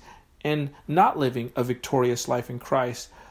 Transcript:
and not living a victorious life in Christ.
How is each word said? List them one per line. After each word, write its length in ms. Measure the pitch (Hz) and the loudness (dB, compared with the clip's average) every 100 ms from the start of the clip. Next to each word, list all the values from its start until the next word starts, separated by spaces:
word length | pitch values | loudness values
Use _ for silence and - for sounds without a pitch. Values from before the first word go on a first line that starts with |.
| - - _ _ | -18 -20 _ _
and 260 | 151 151 143 - - | -2 -2 -4 -8 0
not 300 | 156 202 160 | 4 4 4
living 340 | 131 123 120 - | 0 0 -4 -2
a 80 | |
victorious 640 | 123 123 - 135 123 120 - | -2 -4 0 2 2 0 0
life 240 | 123 120 | -2 -2
in 80 | 123 | -10
Christ. 500 | - 139 123 120 - - - | -2 0 0 -6 -14 -20 -20